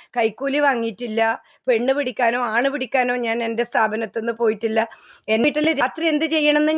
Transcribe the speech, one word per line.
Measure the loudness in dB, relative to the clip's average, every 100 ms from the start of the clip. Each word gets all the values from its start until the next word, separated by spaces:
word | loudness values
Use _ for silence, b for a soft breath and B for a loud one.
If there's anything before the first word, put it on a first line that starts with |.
| B
കൈക്കൂലി | -2 -2 -2 -2 2
വാങ്ങിയിട്ടില്ല, | 2 0 -4 -6 -6 0 0 -2 b b 0
പെണ്ണ് | 0 2
പിടിക്കാനോ | 0 -2 0 0 0 -2
ആണ് | 0 0
പിടിക്കാനോ | -2 -2 0 0 -2
ഞാൻ | -2 -2
എൻ്റെ | -2 -2
സ്ഥാപനത്തിൽ | -2 0 0 -2 -4 -4
നിന്ന് | -6 0
പോയിട്ടില്ല. | 0 0 0 0 -2 B B B -2
എൻ്റെ | 2 2
വീട്ടിൽ | 2 0 0
രാത്രി | -2 0 -2
എന്ത് | 0 0
ചെയ്യണമെന്ന് | 2 2 2 2